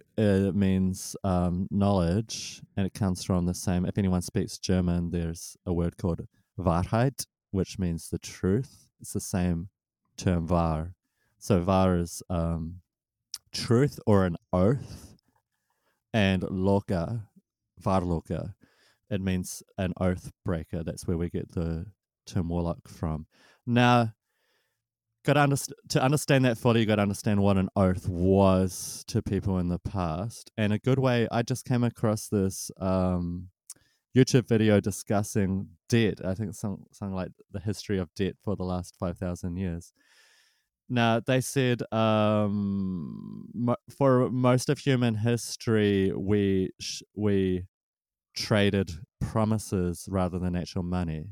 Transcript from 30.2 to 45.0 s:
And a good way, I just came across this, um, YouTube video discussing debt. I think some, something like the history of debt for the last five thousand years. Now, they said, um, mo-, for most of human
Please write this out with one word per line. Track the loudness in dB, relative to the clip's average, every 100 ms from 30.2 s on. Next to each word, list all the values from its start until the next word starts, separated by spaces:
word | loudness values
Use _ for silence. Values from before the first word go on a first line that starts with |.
| -6 -10 -12 -4
And | -2
a | 0
good | 0 0
way, | 2 2 0
I | -2
just | -2 -4
came | -2 0
across | 0 0 -2 -2 -2
this, | 0 0 -2 -12 -6
um, | -2 0 0 0 -4 -8 -12 _ -20 -20 _ _ _ 2
YouTube | 4 4 2
video | 2 6 4
discussing | 2 -6 -4 -2 -2 -2 0 -2 -6 -12 0
debt. | 2 2 -2
I | -6
think | -6 -6
some, | -8 -10 -10 -14
something | -12 -8 -6
like | -8 -12 _
the | -8
history | -6 -6 -4 -2
of | -2
debt | -2 -4 -4
for | -6 -4
the |
last | -4 -4 -6 -8
five | -8 -6
thousand | -6 -6 -6 -6
years. | -6 -6 -12 _ _ _ _ _ _ _ _ _ -4
Now, | 0 2 2
they | 2 0
said, | 0 0 0 0 -2
um, | 0 4 4 4 2 2 0 -2 -2 -4 -4 -8 -12 -14 -16 -12
mo-, | -4 -2 -2 -6 0
for | 4 4 2
most | 2 2 2 0
of | -2
human | 0 2